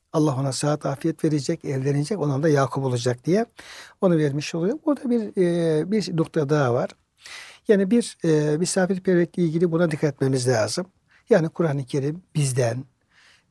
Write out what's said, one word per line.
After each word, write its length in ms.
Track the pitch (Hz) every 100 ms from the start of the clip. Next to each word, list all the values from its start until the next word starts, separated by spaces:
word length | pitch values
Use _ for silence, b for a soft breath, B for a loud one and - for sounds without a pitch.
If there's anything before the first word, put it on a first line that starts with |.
| _
Allah 240 | 160 151 127
ona 120 | 139
sıhhat, 340 | 127 147 147 151
afiyet 380 | 139 165 156 160
verecek, 400 | 151 135 165 -
evlenecek, 540 | 135 131 143 147 202
ondan 220 | 147 135
da 60 | 160
Yakup 360 | 143 135 - 135
olacak 400 | 123 120 123 -
diye 220 | 190 233 B B B B _
onu 160 | 196 165
vermiş 380 | 151 139 147 170
oluyor. 240 | 175 302 -
Burada 240 | 277 254
bir, 100 | 240 214 202
e, 480 | 175 175 165 156 165
bir 260 | 214 180 170
nokta 320 | 160 165 139
daha 260 | 151 131 120
var. 160 | 190 - _ _ B B B B -
Yani 220 | 202 196
bir, 260 | 233 - - 165
e, 320 | 156 151 151
misafirperverlikle 880 | 175 - 185 190 185 175 175 -
ilgili 300 | 170 160 180
buna 180 | 165 175
dikkat 240 | 151 156 -
etmemiz 340 | 135 135 123
lazım. 380 | 117 104 - 185 _ _ b -
Yani 180 | 208 160
Kur'an-ı 360 | - 165 143 131
Kerim 380 | 147 135 160 - 156
bizden 500 | 139 127 120 123 139 _ b b b b b